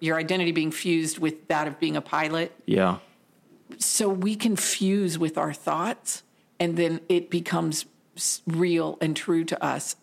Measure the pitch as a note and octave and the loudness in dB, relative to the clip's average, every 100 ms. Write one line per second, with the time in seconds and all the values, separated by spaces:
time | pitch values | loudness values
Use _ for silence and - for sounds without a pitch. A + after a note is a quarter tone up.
0 | D#3+ D#3+ D#3+ F#3 E3+ E3 D#3 D#3 F#3 E3 | -2 0 0 0 2 2 0 -2 0 0
1 | D#3 - D#3+ D#3 - D#3 D3+ C#3+ D#3+ D3+ | 0 -2 -2 -4 -2 -2 -2 -2 -2 -2
2 | - D3+ D#3 E3 E3 - - F#2+ F#2 E2+ | -2 -2 0 -2 -4 -6 0 2 4 0
3 | - _ _ _ _ - - - - - | -6 _ _ _ _ -20 -18 -4 -2 2
4 | G#3 F#3+ G3 G#3+ A#3 F#3+ - - F#3+ G3+ | 0 0 0 0 0 0 0 0 2 2
5 | F#3 D#3+ D#3+ D#3+ D#3+ D3 - D#3 G3 - | 2 0 -2 0 -2 -2 -4 -2 -2 -4
6 | - - _ _ _ - F3 E3+ E3+ E3 | -6 -8 _ _ _ -2 0 2 2 0
7 | - F3 F3 F3 E3+ E3+ E3 D3+ - _ | 2 0 2 -2 0 0 0 -2 -6 _
8 | _ - - - - E3 F3 E3 D#3 - | _ -6 -4 -4 -2 0 2 2 0 -2
9 | D#3+ D3 - E3 E3 - D3 C3+ - - | -2 -2 0 0 0 -2 -2 -2 -6 -10